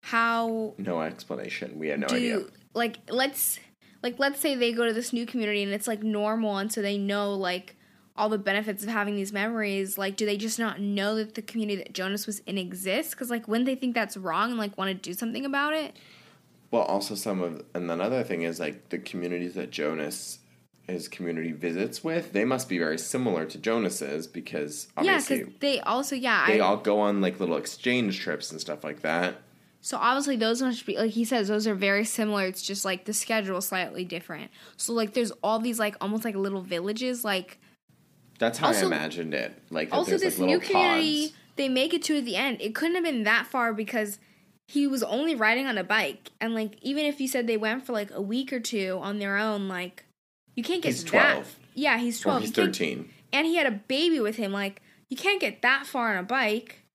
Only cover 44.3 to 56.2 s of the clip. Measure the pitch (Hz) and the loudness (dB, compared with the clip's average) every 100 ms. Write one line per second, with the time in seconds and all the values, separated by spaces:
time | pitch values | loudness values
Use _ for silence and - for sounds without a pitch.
44.3 | _ _ _ _ 285 285 262 - 226 320 | _ _ _ _ 0 2 2 0 0 0
45.3 | 277 214 233 269 214 185 214 165 - - | 4 4 4 2 -2 2 2 2 -4 -16
46.3 | _ 226 226 220 208 - 277 294 294 262 | _ -4 -2 -4 -6 -4 0 0 0 -2
47.3 | 262 233 220 214 240 262 226 208 - 196 | 0 2 2 0 -2 -2 -4 -4 -6 -2
48.3 | 233 262 254 226 220 190 185 185 208 202 | -2 -2 -4 -2 -2 -2 -2 -4 -2 0
49.3 | 196 220 208 196 180 180 - - _ _ | 0 2 0 -2 -4 -6 -10 -20 _ _
50.3 | _ _ - 233 359 - - 165 208 277 | _ _ -6 -2 0 0 -2 4 6 6
51.3 | - - - - - 285 233 240 233 - | 4 -4 -16 -14 -2 2 4 2 0 0
52.3 | 262 - 233 - - 80 65 - - _ | 2 0 4 4 4 -2 -2 -10 -16 _
53.3 | 269 320 339 277 202 - 269 339 311 214 | 0 2 4 2 0 -2 2 4 4 2
54.3 | 220 202 196 202 196 _ - _ 254 370 | 0 -2 0 -2 -6 _ -20 _ -4 0
55.3 | 403 254 - 240 269 277 262 233 196 | 2 0 2 4 4 2 0 2 0